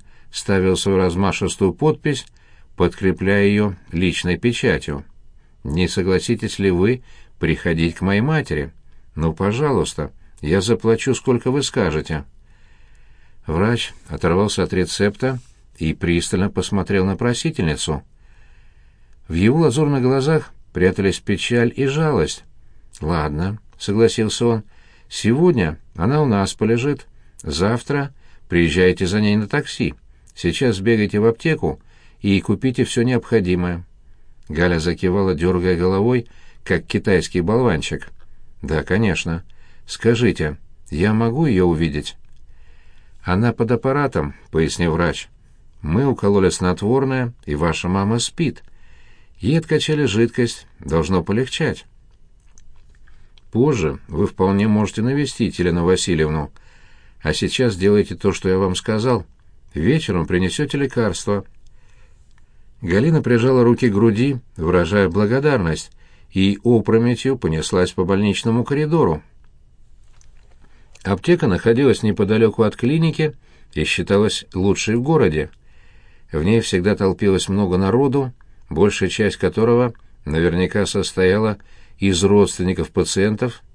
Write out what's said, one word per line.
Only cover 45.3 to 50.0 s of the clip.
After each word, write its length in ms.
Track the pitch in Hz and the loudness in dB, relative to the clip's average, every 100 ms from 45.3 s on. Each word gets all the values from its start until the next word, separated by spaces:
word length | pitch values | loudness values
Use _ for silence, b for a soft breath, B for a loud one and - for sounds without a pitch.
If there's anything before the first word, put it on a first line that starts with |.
| - - - - - | -20 -20 -20 -20 -12
«Мы 260 | 73 87 139 | -4 0 0
укололи 440 | 117 101 101 92 | 0 2 4 2
снотворное, 840 | - 90 87 101 135 135 131 120 - - | 2 -2 0 0 0 0 -2 -4 -8 -6
и 80 | |
ваша 340 | 73 82 80 90 | -2 -2 -2 -2
мама 300 | 98 98 117 | -2 0 -2
спит. 440 | - - 156 - - b b b b b b b | -4 -4 -4 -6 -14 b b b b b b b
Ей 200 | 110 160 | -2 0
откачали 460 | 160 151 - 151 | 0 -2 0 0